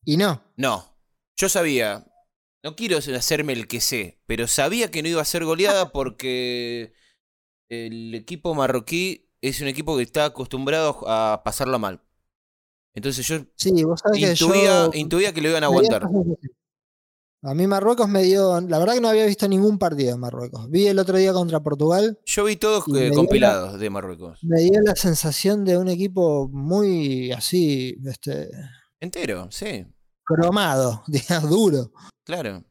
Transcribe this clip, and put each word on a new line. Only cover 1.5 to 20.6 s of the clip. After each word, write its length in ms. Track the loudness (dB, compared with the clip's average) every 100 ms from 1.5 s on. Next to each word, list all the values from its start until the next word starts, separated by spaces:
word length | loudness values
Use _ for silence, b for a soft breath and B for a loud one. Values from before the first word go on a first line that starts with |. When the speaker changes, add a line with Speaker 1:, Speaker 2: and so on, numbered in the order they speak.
Speaker 2:
sabía, 560 | 0 0 0 -2 -4 _ _ _ _ _ _
no 100 | -16
quiero 220 | -10 -4 -4
hacerme 560 | -4 -4 -2 -2 -2
el 160 | -6 -6
que 140 | -6
sé, 400 | -4 -4 -8 _ -8
pero 220 | -6 -2
sabía 420 | 0 0 -2 -4
que 120 | -4
no 80 | -4
iba 100 | -2
a 60 | -2
ser 180 | -4
goleada 480 | -2 0 2 2 -2
Speaker 1:
<laughs> 0 |
Speaker 2:
porque 1000 | -4 -8 -8 -6 -6 -6 -6 -8 -10 -12 _ _ _ _ _ _ _ _
el 460 | -14 -12 -12 -12
equipo 400 | -14 -12 -10 -6
marroquí 760 | -2 0 -2 -2 -4 -4 -6 _ _
es 180 | -6 -4
un 80 | -6
equipo 280 | -6 -4 -4
que 60 |
está 220 | -2 -2 -2
acostumbrado 760 | -4 -10 -6 -2 0 0 -2 -2
a 360 | 0 0 -2
pasarla 340 | -4 -4 -2 -2
mal. 240 | -4 -8 _ _ _ _ _ _ _ _ _
Entonces 320 | -8 -6 -6 -4
yo 100 | -6 -8 -2
Speaker 1:
Sí, 280 | 2 2
vos 160 | 2 0
sabés 180 | 0 2
que 100 | 2
Speaker 2:
intuía, 540 | 4 4 6 6 6 4
Speaker 1:
yo 40 |
Speaker 2:
intuía 380 | 0 -2 0 0
que 80 | 0
lo 60 | 0
iban 140 | 2
a 60 | 4
Speaker 1:
me 40 | 4
dio 60 | 4
Speaker 2:
aguantar. 160 | 2 0
Speaker 1:
esa 20 |
sensación. 400 | 0 0 -4 -10 _ _ _ _ _ _ _ _ _
A 120 | -6
mí 120 | 0 2
Marruecos 400 | 2 2 2 2
me 160 | 4
dio, 380 | 4 4 4 2
la 180 | 0 2
verdad 140 | 2
que 60 | 2
no 80 | 2
había 160 | 4
visto 240 | 2 2 0
ningún 300 | 4 4 4
partido 320 | 0 0 -2
de 80 | -2
Marruecos. 500 | -6 -8 -10 -12